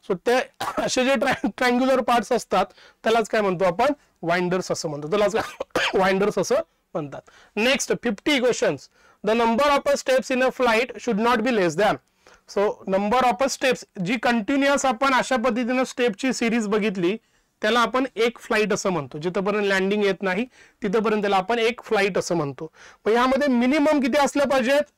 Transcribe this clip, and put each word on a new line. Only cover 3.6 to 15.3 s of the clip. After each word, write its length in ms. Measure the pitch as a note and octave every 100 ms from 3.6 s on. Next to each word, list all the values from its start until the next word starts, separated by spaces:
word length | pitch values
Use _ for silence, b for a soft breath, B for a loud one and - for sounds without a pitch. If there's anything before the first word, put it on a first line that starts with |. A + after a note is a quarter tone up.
| F#3+
आपण, 200 | F3 C4 C#4 b b
वाइंडर्स 500 | E3 F3 F3 F#3 -
असं 180 | F3 E3
म्हणतो, 180 | D3 D3+
त्यालाच 280 | G3+ G#3 G#3+
काय 300 | - - - -
<coughs> 240 | - G#3+
वाइंडर्स 380 | F#3 F#3+ G#3 -
असं 180 | F3 B3+ - _ _
म्हणतात. 280 | F3+ D3 C3+ - B B -
नेक्स्ट 380 | A#3 C4+ - G#3
फिफ्टी 360 | A#3 G3+ - C#4+
questions, 380 | G#3+ - G#3+ C#3+ - b b b G3
the 100 | A3+
number 300 | A#3 A3+ C#4+ C#4+
of 180 | - C#4
steps 400 | - C4 - B3+
in 80 |
a 60 | B3+ -
flight 280 | B3 A3 B3+ -
should 280 | - G3+ A#3
not 120 | B3
be 120 | A3+
less 260 | A#3 F3+ D#3
than. 160 | G#3 D3+ _ b b b b -
So 60 | G#3 - - F#3+
number 280 | G#3 B3
of 240 | B3+ A#3+ C4+
steps, 580 | - C#4 B3 - - F3
जी 120 | B3
कंटिन्युअस 680 | B3+ A#3 G3+ C#4 C#4 C#4 C4+
आपण 280 | B3+ C4+
अशा 220 | B3+ G#3+